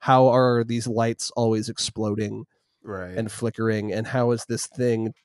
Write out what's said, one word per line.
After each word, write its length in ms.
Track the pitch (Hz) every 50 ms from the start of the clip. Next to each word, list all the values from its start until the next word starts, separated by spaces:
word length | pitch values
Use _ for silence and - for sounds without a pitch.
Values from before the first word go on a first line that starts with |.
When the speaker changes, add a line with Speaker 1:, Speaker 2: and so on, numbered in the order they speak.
Speaker 1:
how 260 | - - 131 131 131 131 117
are 300 | 131 127 127 120 120 117
these 240 | 117 120 117 110 123
lights 420 | 110 113 117 117 113 - - - -
always 320 | 120 117 113 110 110 107 117
exploding 760 | 113 - - - - 113 110 104 104 107 107 104 107 107 110 - _ _ _ _ _ _
Speaker 2:
Right. 340 | - 113 101 92 92 90 92
Speaker 1:
and 140 | 107 113 107
flickering? 600 | - - 117 117 - - 113 113 110 107 101 107
And 160 | 92 107 110 -
how 240 | 127 127 120 120
is 140 | 120 113 -
this 200 | - 117 113 -
thing 480 | - - 127 123 123 113 110 110 110 - _